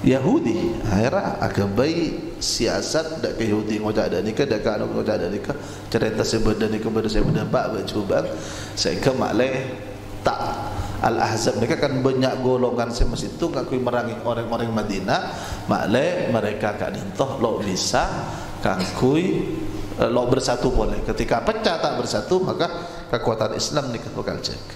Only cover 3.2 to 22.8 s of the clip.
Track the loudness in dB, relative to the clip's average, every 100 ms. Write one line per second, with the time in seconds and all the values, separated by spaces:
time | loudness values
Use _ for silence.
3.2 | -4 0 2 2 2 0 0 2 2 0
4.2 | 0 0 0 2 0 0 -2 -2 0 0
5.2 | 0 -4 -4 -6 -8 -12 -2 0 0 0
6.2 | 0 2 2 2 0 0 0 0 2 2
7.2 | 2 2 2 0 0 -2 -2 -4 0 0
8.2 | 0 -6 -8 -10 -8 -2 -2 2 2 2
9.2 | 0 2 2 0 -4 -8 -10 -12 -10 -2
10.2 | -2 0 -4 -4 -4 -4 -4 0 0 2
11.2 | 0 2 0 0 0 2 2 2 2 4
12.2 | 2 2 2 4 2 0 -2 2 2 2
13.2 | -4 -2 -2 -2 -2 0 0 0 -2 -2
14.2 | -2 -2 -2 -2 0 0 0 -2 0 0
15.2 | 0 -6 -8 -6 0 0 2 2 2 0
16.2 | 0 2 0 -2 -2 -2 -4 -4 -8 -2
17.2 | -2 0 0 0 -2 -2 0 0 0 -2
18.2 | -6 -8 -8 -2 -2 0 -2 2 4 4
19.2 | 2 0 -2 -2 -4 -4 -6 0 2 2
20.2 | 4 2 2 2 2 4 2 0 -2 -2
21.2 | 2 2 2 0 0 0 0 -2 -2 -2
22.2 | 2 2 2 0 -2 -2